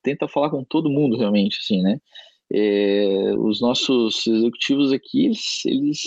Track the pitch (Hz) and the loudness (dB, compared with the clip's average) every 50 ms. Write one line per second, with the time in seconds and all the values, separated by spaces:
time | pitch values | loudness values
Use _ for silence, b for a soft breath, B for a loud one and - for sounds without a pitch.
0 | - 131 143 - - 147 - 143 143 151 156 139 135 - - 160 160 151 139 143 | -4 -4 -4 -4 -4 -4 -2 -2 -2 0 -2 -4 -6 -4 -2 -2 0 0 0 2
1 | 151 139 110 - 120 101 104 104 98 104 - - - - 107 92 90 95 107 147 | 2 2 2 0 0 2 2 2 2 2 0 -4 -4 -2 0 0 2 0 0 -2
2 | _ B B B B B B B B - - 98 107 107 101 101 104 101 101 101 | _ B B B B B B B B -4 -2 0 2 2 2 2 2 2 2 2
3 | 104 98 98 95 98 101 104 107 113 107 107 104 120 120 123 - - - 135 123 | 2 2 0 0 0 0 0 0 0 0 -2 0 0 0 0 0 0 0 2 2
4 | 117 110 104 - - 117 113 110 113 117 117 - - - 143 139 143 135 135 127 | 2 2 0 -2 -2 0 2 2 2 0 0 -2 -2 -2 0 2 2 2 0 -2
5 | - - - - - - 226 214 - - - - - - - 135 143 147 151 151 | -4 -2 0 0 2 2 0 -2 -4 -8 -8 -6 -4 -2 -2 0 0 -2 -2 -4
6 | - | -6